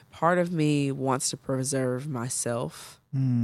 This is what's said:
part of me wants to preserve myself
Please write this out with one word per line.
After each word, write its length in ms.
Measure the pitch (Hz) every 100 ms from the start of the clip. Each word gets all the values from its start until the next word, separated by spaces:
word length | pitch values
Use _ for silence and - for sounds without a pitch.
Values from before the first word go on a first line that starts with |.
| -
part 260 | - 165 180
of 140 | 175
me 400 | 170 151 147 139
wants 380 | 135 131 131 -
to 60 | -
preserve 680 | - 135 131 135 127 123 147
myself 920 | 127 123 - - 120 151 - - - - 135 131 120